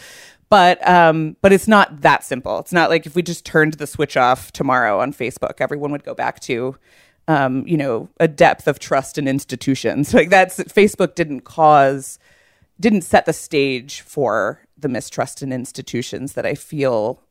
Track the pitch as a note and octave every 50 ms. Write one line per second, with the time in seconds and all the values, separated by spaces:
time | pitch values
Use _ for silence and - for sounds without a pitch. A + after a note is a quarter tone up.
0 | - - - - - - _ _ _ _ G#3+ G3 F3 F3+ F3+ - - F3 F3+ F3
1 | E3+ E3 D#3+ D#3+ D#3 D#3 - _ - G3 G3 F#3 - A3 A3 G3+ F#3+ - D#3+ C#3+
2 | - D#3 C#3+ - - - C3+ B2+ - F#2 G2+ E2+ - - F3 E3+ D#3+ G#2+ E3 D#3+
3 | - D#3+ D3 F3+ E3 E3+ E3+ - - - - D#3+ D3+ D#3 D#3 - D3+ - - -
4 | D3+ - - C#3 B2 B2 B2+ - - - - - C#3+ C3+ B2+ B2+ A#2 G#2+ G2+ G2
5 | B2 C#3 - - B2 A#2 - - - - - - C3 B2+ D3 C#3+ D3 C#3+ D3 C#3+
6 | - - C3 - B2 B2 - _ - - B2+ A#2 B2+ C3+ C3+ - _ _ _ _
7 | _ _ _ _ _ - D#3 C#3 C3+ B2+ B2+ C3+ - - E3+ D3+ C#3+ C3+ A2+ A2
8 | D3+ - _ - E3 D#3+ D3 - F3 D3 D3 - - D#3 C#3 - - - D3+ C3+
9 | C3 - - D#3 C3+ C3+ C3+ C#3+ - - B2+ A#2+ - C#3 C3 - - - - C3+
10 | D3 - A3+ - D#3+ F3 G3+ F#3+ F#3 F3+ - - D#3 - - G#3 G3+ G#3 - -
11 | F#3 - - F3 E3 D3 C#3 B2 - - - E3 D#3 D3+ D3+ C#3+ C#3 C3+ C#3 C3+
12 | C3+ - - - _ _ _ _ _ _ _ _ _ _ _ - F3 A#3 G#3+ F#3
13 | - - - F#3 - E3 D#3 - - - D#3+ C#3+ C#3+ C3+ B2+ A#2+ A#2+ C#3+ - -
14 | - - - D3+ C3 A2 G#2+ A2+ F#2+ A2 D3+ - _ _ _ _ - C#3 B2 A2
15 | - - - - B2 - - - C#3+ C3 B2+ B2 - - - C3+ A2+ - - A#2
16 | A#2+ - - - C3 D3 - B2 A#2 - C#3+ - - - D#3+ C#3+ C3+ C3 A#2+ G#2+
17 | G#2+ A#2 C3+ - _ _